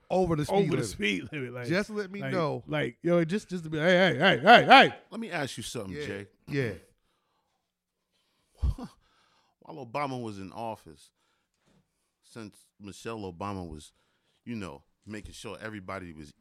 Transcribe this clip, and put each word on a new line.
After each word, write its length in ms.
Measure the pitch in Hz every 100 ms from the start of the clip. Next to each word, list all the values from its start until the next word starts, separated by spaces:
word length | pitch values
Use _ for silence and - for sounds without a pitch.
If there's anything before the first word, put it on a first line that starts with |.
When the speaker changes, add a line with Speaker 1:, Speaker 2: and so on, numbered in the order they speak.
| -
Speaker 1:
Over 260 | 185 180 156
the 100 | 151
speed 80 | 196
Speaker 2:
over 100 | 156
the 60 |
Speaker 1:
limit. 140 | 131 113
Speaker 2:
speed 420 | 131 208 - 139
limit. 220 | 151 123
Like, 140 | 123 120
Speaker 1:
Just 220 | 175 208
let 180 | 208 190
me 100 | 202
Speaker 2:
like, 100 | 135
Speaker 1:
know. 300 | 185 151 127 131
Speaker 2:
like, 300 | 151 135 -
yo, 200 | 165 175 160
just, 220 | 208 -
just 160 | 180 160
to 40 |
be, 80 | 156
hey, 400 | 165 180 185 127
hey, 0 |
hey, 220 | 190 -
hey, 260 | 170 226 165
hey. 300 | 262 175 - -
Speaker 3:
Let 80 | 202
me 80 | 220
ask 260 | 170 135 -
you 60 |
something, 300 | 107 120 95 147
Speaker 1:
Yeah. 100 | 143
Speaker 3:
Jay. 220 | 101 101 _ -
Speaker 1:
Yeah. 240 | 143 120 90 - _ _ _ _ _ _ _ _ _ _ _ _ _ _ _ _ _
Speaker 3:
<laughs> 240 | - - 240 - _ _ _ _ _ _
While 260 | - 160 120
Obama 360 | 143 143 127
was 180 | 113 98
in 120 | 95
office, 580 | 104 113 107 82 76 - _ _ _ _ _ _ _ _ _ _ _
since 320 | _ 120 104 - _ _
Michelle 400 | 101 90 113 113 95
Obama 360 | 85 98 98 85
was, 240 | 76 - _ _ _ _ _ -
you 100 | 117
know, 280 | 90 71 _ _ 98
making 260 | 107 73
sure 240 | 73 113 92
everybody 520 | 110 107 92 95 90
was 200 | 78 73 _